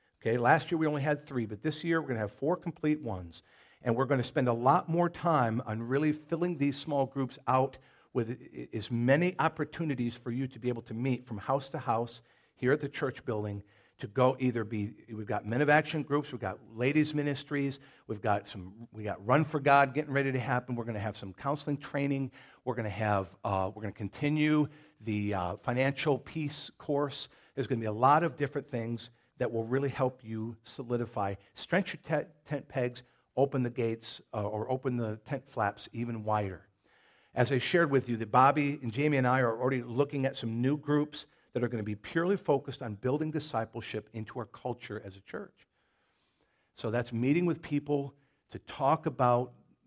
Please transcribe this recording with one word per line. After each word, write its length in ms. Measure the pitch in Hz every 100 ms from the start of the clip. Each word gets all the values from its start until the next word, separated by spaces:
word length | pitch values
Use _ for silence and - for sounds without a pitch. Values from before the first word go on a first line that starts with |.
| _ _
Okay, 160 | 117 120
last 320 | 120 156 -
year 80 | 165
we 80 | 156
only 160 | 147
had 240 | 147 147 -
three, 180 | 131
but 180 | 110 107
this 220 | 156 151
year 160 | 170 165
we're 80 | 139
gonna 120 | 117
have 120 | 101
four 240 | - 143 175
complete 460 | 175 - 151 151
ones. 400 | 123 95 87 - - _ - _
And 120 | 120
we're 120 | 117 131
gonna 160 | 135
spend 260 | 120 151 123
a 60 |
lot 340 | 117 127 170 -
more 220 | 165 170
time 520 | - 175 151 117 110 -
on 160 | 110
really 300 | 117 135 156
filling 440 | 151 - 160 180 160
these 220 | 143 139
small 260 | - 143
groups 340 | 135 135 127 - -
out 300 | 131 135 - - _ _
with 160 | - 113
i-, 380 | 127 - 123 123
as 180 | 113 -
many 440 | 120 120 143 180 180
opportunities 800 | 156 160 147 - 160 127 120 113
for 140 | 123
you 160 | 120 135
to 100 | 120
be 120 | 123
able 120 | 117
to 120 | 113
meet 320 | 113 131 123 -
from 100 | 104
house 320 | - 139 135
to 100 | 120
house 440 | 127 113 120 - - _ _
here 180 | _ 123
at 80 | 151
the 80 | 139
church 340 | - 135 - -
building, 360 | 107 104 101 - _ _ _
to 60 | 107
go 300 | 131 127 127
either 240 | 127 117
be, 300 | 107 110 104 - -
we've 140 | 107 107
got 180 | 107
Men 160 | 104 120
of 80 | 147
Action 360 | 151 156 160
groups, 260 | 135 143 143
we've 100 | 117
got 180 | 98 98 110
ladies 420 | 113 127 151 147
ministries, 640 | 147 147 135 - 143 139 135 - - -
we've 140 | 101
got 260 | 110 104 -
some, 260 | 98 90 107 117
we 100 | 110
got 220 | 104 90 101
Run 180 | 139
for 140 | 156 151
God 340 | 139 139 139
getting 200 | 131 151
ready 180 | 139 139
to 80 | 127
happen. 380 | 110 123 - 120
We're 80 |
gonna 160 | 117 113
have 160 | 110 -
some 160 | 98
counseling 440 | - 139 147 147 143
training. 540 | - 143 139 139 131 - - -
We're 120 | 131 117
gonna 140 | 107
have, 400 | 95 107 101 92 -
uh, 260 | 110 95 95
we're 80 | 107
gonna 100 | 104
continue 760 | - 101 - 147 151 151 151 147 - - _
the, 340 | 107 104 101
uh, 220 | 98 87 101
financial 600 | - 123 135 139 160 131
peace 520 | - 165 147 - - -
course. 500 | - 143 143 135 - - _
There's 120 | - 117
gonna 140 | 117
be 60 | 110
a 60 |
lot 300 | 107 131 151
of 140 | 165 127
different 340 | 139 143 131
things 400 | 120 117 117 - - _ _
that 120 | 123
will 120 | 113
really 240 | 113 131 143
help 320 | 139 131 127
you 320 | 110 110 113 110
solidify, 720 | - - 120 120 117 - 98 98 -
stretch 380 | - - 180 196
your 280 | - - 151
te-, 60 | - _
tent 240 | - 143 -
pegs, 340 | 135 123 120 - _ _ -
open 280 | 139 135
the 60 | 123
gates, 500 | 120 113 113 - - -
uh, 100 | 110
or 280 | 104 107 110
open 260 | 127 135 123
the 200 | 110 107
tent 240 | - 135 -
flaps 400 | - 101 - -
even 300 | 113 120 113
wider. 460 | 107 107 101 87 - _ _ _ _ _ _
As 160 | 117 123
I 80 | 131
shared 320 | - 175 160
with 180 | 135 123
you, 80 | 113
that 140 | 107
Bobby 480 | 123 135 147 143 147
and 120 | 117
Jamie 240 | 113 151 139
and 100 | 127
I 140 | 131
are 200 | 120 113
already 220 | 127 131
looking 420 | 120 120 143 143
at 120 | 131 -
some 260 | 117 117
new 140 | 127 147
groups 500 | 143 147 147 - - _ _
that 100 | 123
are 40 | 117
gonna 140 | 117
be 120 | 104
purely 420 | 104 - 165 175 196
focused 460 | - 139 139 127
on 120 | 120 101
building 340 | 123 147 156
discipleship 800 | 151 151 113 113 120 - 107 -
into 260 | 113 107 127
our 60 |
culture 560 | 107 - 127 120 - 110
as 120 | 101 98
a 40 |
church. 460 | - - - _ _ _ _ _ _ _ _ _ _ _ _ -
So 140 | 117
that's 220 | 117 120
meeting 340 | 113 127 165 175
with 160 | 160
people 520 | - 147 147 143 139 - _ _ _
to 80 | -
talk 460 | - - 139 156 156
about 460 | 127 123 123 123 - _ _